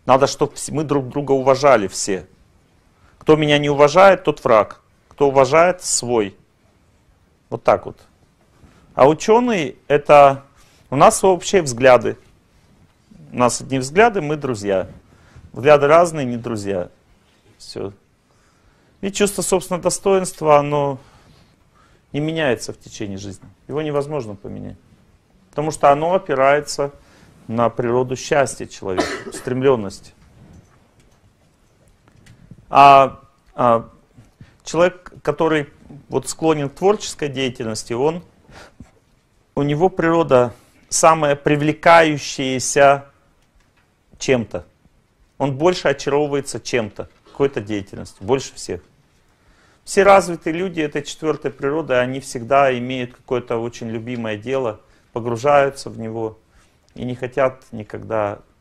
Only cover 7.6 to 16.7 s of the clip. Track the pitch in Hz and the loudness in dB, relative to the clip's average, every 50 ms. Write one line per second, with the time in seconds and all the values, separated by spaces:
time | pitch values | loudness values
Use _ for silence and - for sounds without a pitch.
7.6 | - 123 104 95 - 101 - _ _ _ _ _ _ _ _ _ _ _ _ _ | 2 2 2 2 -2 -12 -18 _ _ _ _ _ _ _ _ _ _ _ _ _
8.6 | _ - _ _ _ _ - - 131 143 156 156 - 220 214 240 247 247 220 180 | _ -20 _ _ _ _ 2 4 4 4 4 0 0 2 2 2 2 0 -2 -4
9.6 | 147 120 - _ _ - 143 147 143 - 147 147 143 139 135 131 - _ _ _ | -4 -6 -10 _ _ 0 0 0 4 6 8 8 8 8 6 0 -8 _ _ _
10.6 | _ _ _ _ _ - 135 143 175 208 202 - 208 190 185 170 - - 208 190 | _ _ _ _ _ -4 2 4 4 4 4 4 2 2 0 0 -2 0 0 0
11.6 | 160 131 120 113 131 127 123 117 110 110 113 - _ _ _ _ _ _ _ _ | 0 -2 -4 2 6 6 6 6 4 0 -8 -8 _ _ _ _ _ _ _ _
12.6 | _ _ _ _ _ _ _ _ _ _ - - - - - 120 123 117 - - | _ _ _ _ _ _ _ _ _ _ -20 -20 -20 -10 -2 0 0 0 0 -2
13.6 | 123 131 135 135 127 135 151 190 226 240 196 196 151 147 156 151 143 131 120 101 | -8 -6 -6 -6 -6 -2 2 4 4 4 2 -2 -4 -4 -6 -6 -4 -6 -6 -6
14.6 | 101 101 95 92 90 92 - - _ _ _ _ _ _ _ - - - - - | -2 -2 -2 -2 -2 -6 -12 -20 _ _ _ _ _ _ _ -20 -20 -18 -10 0
15.6 | 120 147 147 143 139 143 156 170 180 170 156 151 135 123 120 117 113 123 117 104 | 6 6 6 6 6 6 6 4 4 2 -2 -6 -6 -6 -6 -8 -6 -8 -8 -6
16.6 | 101 98 | -6 -6